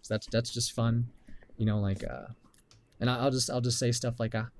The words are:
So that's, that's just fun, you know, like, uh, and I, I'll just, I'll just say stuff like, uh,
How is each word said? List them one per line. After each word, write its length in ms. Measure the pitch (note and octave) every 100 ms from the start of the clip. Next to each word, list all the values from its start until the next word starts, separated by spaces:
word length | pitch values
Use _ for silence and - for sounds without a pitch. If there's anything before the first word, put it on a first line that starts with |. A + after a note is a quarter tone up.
So 120 | -
that's, 140 | G#2+ -
that's 220 | A2+ A#2+
just 180 | - A#2+
fun, 340 | - A#2 A#2 A#2+ - - - - -
you 80 |
know, 140 | A2 G#2
like, 240 | G2+ F#2+
uh, 240 | - B1 - A2+ - - _ - _ -
and 100 | A#2+
I, 80 | B2
I'll 120 | C3
just, 180 | C3 B2
I'll 120 | B2
just 180 | A#2+ A#2+
say 120 | B2
stuff 280 | A#2+ A#2+ A#2
like, 140 | A2
uh, 100 | A2+ A2+